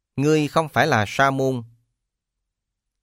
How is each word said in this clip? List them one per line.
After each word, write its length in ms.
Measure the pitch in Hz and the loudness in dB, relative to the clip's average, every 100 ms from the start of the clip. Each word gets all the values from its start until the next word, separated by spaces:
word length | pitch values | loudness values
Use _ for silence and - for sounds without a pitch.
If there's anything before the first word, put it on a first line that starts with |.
| _ | _
"Ngươi 320 | - 147 156 147 | -2 2 2 0
không 220 | 160 156 | -2 -2
phải 180 | 117 151 | 0 0
là 180 | 117 101 | 0 0
sa 240 | - 139 | 0 0
môn." 320 | 135 135 123 117 _ _ _ _ _ _ _ _ _ _ _ _ _ | 0 -2 -4 -8 _ _ _ _ _ _ _ _ _ _ _ _ _